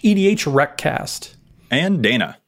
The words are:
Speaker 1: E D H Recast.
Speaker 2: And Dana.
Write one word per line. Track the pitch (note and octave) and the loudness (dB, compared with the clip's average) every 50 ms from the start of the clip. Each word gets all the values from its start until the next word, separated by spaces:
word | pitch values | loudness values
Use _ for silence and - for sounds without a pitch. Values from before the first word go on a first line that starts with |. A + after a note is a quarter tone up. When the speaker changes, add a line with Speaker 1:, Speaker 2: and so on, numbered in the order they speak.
| - | 2
Speaker 1:
E | G#3+ G#3 | 2 2
D | G3 F#3+ | 4 4
H | G3 G#3+ G#3+ - | 2 2 0 0
Recast. | D3+ C#3 C3+ D3 C#3+ - - - - - - - - - - - - - - _ _ _ _ _ - | 0 2 2 2 0 -2 -6 -6 -4 -4 -4 -8 -10 -12 -14 -14 -18 -20 -20 _ _ _ _ _ -4
Speaker 2:
And | - C3+ E3+ F#3+ G3+ E3 A2+ | -2 -2 0 0 0 0 0
Dana. | G#2 A#2+ B2 F#2 D2 - _ _ | 0 0 0 -2 -4 -8 _ _